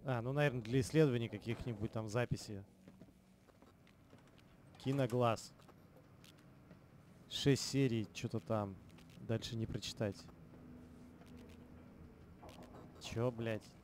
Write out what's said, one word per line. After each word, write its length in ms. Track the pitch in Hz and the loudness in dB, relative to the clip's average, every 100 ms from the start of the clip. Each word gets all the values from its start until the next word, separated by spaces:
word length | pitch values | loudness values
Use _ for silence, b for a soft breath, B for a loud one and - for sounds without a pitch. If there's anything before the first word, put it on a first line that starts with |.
| 143 | 0
А, 180 | 123 | 0
ну, 100 | 117 | 2
наверное, 300 | 143 147 123 | 4 4 4
для 160 | 107 131 | 2 4
исследований 500 | 123 151 156 120 117 | 6 8 8 6 2
каких-нибудь 640 | 104 110 117 - 107 107 | -2 -2 -2 -2 -2 -2
там 180 | 113 110 | -2 0
записи. 560 | 113 120 110 - 101 98 - - - - - - - - - - - - - - - - - - - - - | 0 2 -2 -4 -10 -10 -18 -20 -20 -20 -20 -20 -20 -20 -20 -20 -20 -20 -20 -20 -20 -20 -20 -20 -20 -20 -6
Киноглаз. 760 | 131 139 127 123 120 110 - - - - - - - - - - - - - - - - - - - | 0 2 4 6 4 4 -2 -16 -20 -20 -20 -20 -20 -20 -20 -20 -20 -20 -20 -20 -20 -20 -20 -20 -10
Шесть 320 | - 139 131 | 2 6 6
серий, 460 | - 135 135 113 104 | 4 4 4 4 0
че-то 280 | - 120 113 | -4 -4 -4
там. 360 | - 110 101 95 - - - - | 0 0 0 -4 -14 -18 -18 -16
Дальше 360 | - 113 - 117 | -2 -2 0 -4
не 120 | 113 | -2
прочитать. 500 | 107 - - 107 95 - - - - - - - - - - - - - - - - - - - - - - - - - - - - | -4 -6 -2 -2 -2 -12 -18 -18 -18 -16 -16 -16 -18 -18 -18 -18 -16 -16 -18 -18 -18 -18 -18 -18 -18 -20 -18 -16 -16 -16 -16 -16 -12
Че, 300 | - 120 120 | -6 0 0
блядь? 400 | 113 113 107 - - | 0 -2 -2 -4 -20